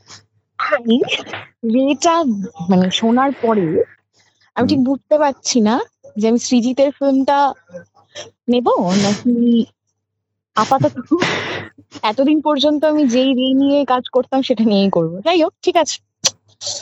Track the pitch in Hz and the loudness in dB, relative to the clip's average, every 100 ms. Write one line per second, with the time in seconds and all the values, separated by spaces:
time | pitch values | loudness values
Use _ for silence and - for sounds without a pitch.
0 | _ - _ _ _ - - 285 233 240 | _ -20 _ _ _ -10 -4 -4 0 0
1 | - - - - - _ 226 240 269 285 | 0 -6 -10 -16 -16 _ -2 0 0 0
2 | 339 330 294 202 190 - 175 185 185 - | 0 0 0 -4 -8 -8 0 2 2 0
3 | 226 240 277 262 226 214 165 185 - _ | 0 0 0 -2 -2 0 0 -2 -4 _
4 | _ _ _ _ _ - 262 285 254 269 | _ _ _ _ _ -4 0 0 0 -2
5 | - 302 294 254 - 247 208 254 466 _ | -2 0 0 -2 -4 0 2 0 -4 _
6 | - 214 220 233 - 247 233 254 277 - | -14 -4 0 0 2 0 0 0 0 0
7 | 277 269 269 285 285 - _ 180 - _ | 0 2 2 2 0 -2 _ -20 -20 _
8 | _ - - _ - 247 247 494 180 196 | _ -20 -20 _ -2 0 2 0 0 0
9 | 202 202 240 240 240 233 - _ _ _ | 0 0 -2 2 2 2 0 _ _ _
10 | _ _ _ _ _ - 220 269 294 269 | _ _ _ _ _ -4 0 2 0 -4
11 | - 339 - - - - - - _ - | -4 -2 -2 -4 -8 -10 -12 -20 _ -6
12 | 220 220 277 302 302 302 294 302 311 302 | -4 0 2 2 0 0 0 2 0 2
13 | 277 240 262 254 262 269 277 285 269 254 | 2 2 0 0 0 2 2 2 0 -2
14 | - 247 247 269 262 226 220 196 196 185 | 0 -4 0 -2 0 0 2 2 2 2
15 | 165 180 294 359 330 - 359 349 302 - | -2 -4 0 2 0 0 0 2 0 -4
16 | _ _ - - _ _ - - | _ _ -8 -8 _ _ -12 -12